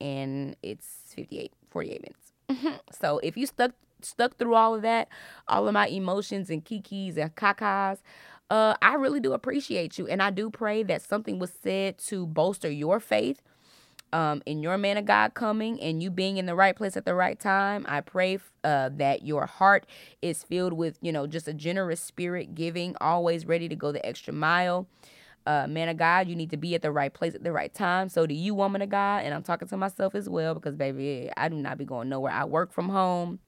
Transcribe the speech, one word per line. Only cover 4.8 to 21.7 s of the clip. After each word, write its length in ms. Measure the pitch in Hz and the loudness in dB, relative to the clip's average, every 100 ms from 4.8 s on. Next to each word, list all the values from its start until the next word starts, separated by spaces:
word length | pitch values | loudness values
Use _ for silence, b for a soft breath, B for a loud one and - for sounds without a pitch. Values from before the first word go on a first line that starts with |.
that, 260 | 220 226 - B B B B | 2 2 0 B B B B
all 180 | - 107 | 2 4
of 80 | |
my 140 | 104 104 | 4 4
emotions 600 | 185 185 196 202 202 185 | 2 0 -2 -2 -4 -4
and 160 | 160 | -6
kikis 520 | - 214 - 196 190 160 | -6 -10 -8 -8 -6 -2
and 160 | 156 | -4
kakas, 640 | - 202 202 208 196 196 196 - B B B - | 0 0 2 0 2 0 -2 -10 B B B 0
uh, 240 | 220 220 214 | 4 4 6
I 140 | 208 | 4
really 260 | 285 269 285 | 6 2 2
do 120 | 262 | 0
appreciate 680 | 240 254 277 - 208 165 - | -2 -2 -4 -2 -2 -4 -4
you, 80 | - | -4
and 160 | 190 | 0
I 80 | 196 | 0
do 200 | 190 220 | 0 -4
pray 320 | - 214 214 | -4 -2 0
that 180 | 202 151 | 0 -2
something 360 | - 208 214 185 | -2 -4 -2 -4
was 140 | 180 - | -6 -6
said 360 | 190 190 196 190 | -2 0 -2 -4
to 280 | - 196 170 | -8 -6 -4
bolster 440 | 160 175 202 165 | 2 2 0 -4
your 300 | 147 151 214 | -2 0 0
faith, 420 | - 214 240 277 _ B B B B B B | 2 2 2 -2 _ B B B B B B
um, 300 | 160 156 147 - | 0 2 0 -4
in 160 | 151 | -4
your 160 | 156 190 | 0 0
man 180 | 202 208 | 2 0
of 80 | |
God 300 | 208 208 - | 4 6 4
coming 460 | - 226 220 220 233 | 2 0 0 -2 -4
and 220 | 160 160 | -2 -2
you 80 | 185 | -2
being 260 | 180 190 196 | -2 -2 -2
in 100 | 185 | 0
the 80 | |
right 220 | 175 196 185 | 4 4 4
place 200 | 208 - | -2 -2
at 80 | |
the 100 | 214 | 0
right 240 | 180 180 - | 2 2 0
time. 460 | 208 196 196 208 - | 2 2 2 -2 -2
I 120 | 147 | -4
pray, 360 | - 185 185 190 | -2 0 0 0
f-, 160 | - _ | -6 _
uh, 280 | - 139 135 | 2 2 0
that 300 | 143 139 135 | 0 2 2
your 220 | 143 147 135 | 0 -2 -2
heart 380 | - 190 196 - B B B | 4 6 6 4 B B B
is 200 | 175 151 | -4 -4
filled 300 | - 175 185 | -4 -2 0
with, 260 | 165 165 156 | 0 -4 -4
you 120 | 170 | -4
know, 140 | 156 143 | -2 -2
just 220 | 156 180 | -6 -8
a 40 | |
generous 480 | 156 156 | -6 -4